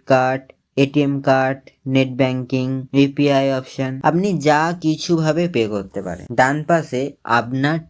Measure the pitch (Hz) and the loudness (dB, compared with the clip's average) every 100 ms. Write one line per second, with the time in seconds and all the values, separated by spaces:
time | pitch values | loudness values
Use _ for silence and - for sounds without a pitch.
0 | - 131 131 135 - - _ - 139 147 | 2 2 2 -2 -6 -20 _ 0 0 2
1 | 139 139 139 135 131 135 - _ 135 131 | 0 0 2 2 2 -4 -10 _ -2 0
2 | 131 127 131 127 123 131 127 131 131 135 | 0 0 0 0 -4 -4 -2 -6 -2 2
3 | 139 139 143 139 135 131 131 - 131 131 | 2 2 0 2 0 -2 -6 -8 -6 -2
4 | 151 165 202 165 143 147 165 175 156 156 | 0 0 0 0 2 2 2 -2 -2 -4
5 | - 170 156 151 175 143 110 104 98 - | 0 0 2 0 0 0 -2 -2 -6 -8
6 | 95 82 - 120 127 147 151 170 139 127 | -8 -10 -6 2 2 2 0 0 0 -6
7 | 139 - - 120 117 131 143 165 | -6 -8 -2 -2 0 -2 -2 -2